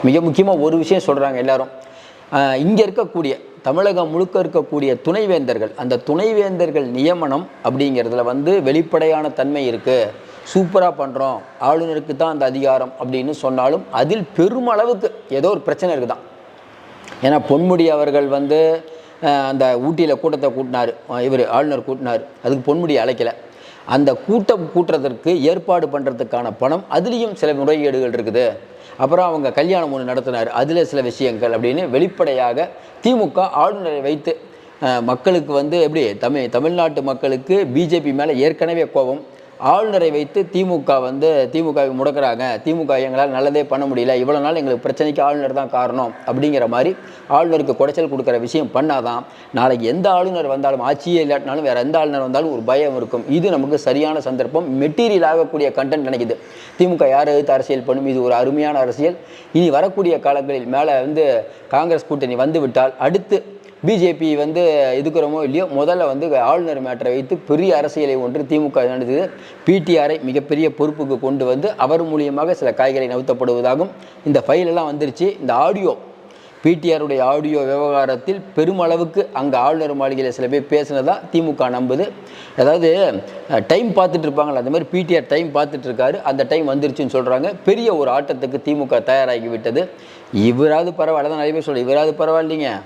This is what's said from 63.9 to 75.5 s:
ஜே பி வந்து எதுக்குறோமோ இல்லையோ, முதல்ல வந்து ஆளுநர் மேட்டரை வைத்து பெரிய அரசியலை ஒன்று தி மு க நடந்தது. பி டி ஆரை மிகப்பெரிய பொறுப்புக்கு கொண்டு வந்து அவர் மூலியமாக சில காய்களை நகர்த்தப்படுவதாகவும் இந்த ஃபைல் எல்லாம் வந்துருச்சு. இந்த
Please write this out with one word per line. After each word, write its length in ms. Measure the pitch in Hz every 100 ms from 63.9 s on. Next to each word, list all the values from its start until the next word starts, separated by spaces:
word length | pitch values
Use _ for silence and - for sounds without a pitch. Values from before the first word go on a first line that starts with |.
| 214
ஜே 200 | 175 151
பி 200 | 160 147
வந்து 580 | 147 165 170 151 135 127
எதுக்குறோமோ 400 | 147 160 151 156
இல்லையோ, 220 | 143 147 185
முதல்ல 400 | 139 151 180 156
வந்து 340 | 135 165 135
ஆளுநர் 440 | 120 165 165 139
மேட்டரை 200 | 127 120
வைத்து 340 | 123 127 135 175
பெரிய 400 | - 151 190 156
அரசியலை 380 | 147 156 143 131
ஒன்று 300 | 123 139 139
தி 140 | 151
மு 120 | 147
க 120 | 135
நடந்தது. 480 | 123 127 123 139 185 - - - -
பி 140 | 190
டி 180 | 156 165
ஆரை 220 | 147 156
மிகப்பெரிய 460 | 131 135 139 151 160
பொறுப்புக்கு 500 | - 151 151 135 131
கொண்டு 260 | 131 139 127
வந்து 280 | 127 196 208
அவர் 280 | 127 165 165
மூலியமாக 460 | 151 143 139 160
சில 220 | 175 -
காய்களை 340 | - 131 135 127
நகர்த்தப்படுவதாகவும் 800 | 123 131 123 123 120 123 135 190 - - - 151
இந்த 180 | 147 -
ஃபைல் 180 | 156 180
எல்லாம் 340 | 170 156 143
வந்துருச்சு. 400 | 147 - 180 196
இந்த 140 | 135